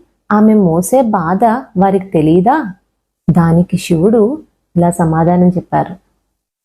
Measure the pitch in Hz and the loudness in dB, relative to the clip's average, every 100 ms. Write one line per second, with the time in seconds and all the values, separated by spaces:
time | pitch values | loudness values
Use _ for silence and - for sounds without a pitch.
0 | _ _ - 208 214 214 185 160 180 262 | _ _ -4 0 2 4 2 0 0 0
1 | 233 208 160 190 233 240 269 185 196 190 | 0 -2 -2 -2 0 -2 -6 -2 0 0
2 | 190 165 156 175 196 311 226 - _ _ | -2 -2 2 2 2 0 -4 -12 _ _
3 | _ _ - 175 165 165 180 180 - 165 | _ _ -2 0 2 2 0 -4 -4 0
4 | 190 233 214 302 - _ _ 170 175 175 | 2 2 0 -4 -12 _ _ -2 -2 0
5 | 160 160 165 175 180 180 - 151 147 - | -2 0 0 2 2 0 -4 -4 -6 -10
6 | _ _ _ _ _ _ | _ _ _ _ _ _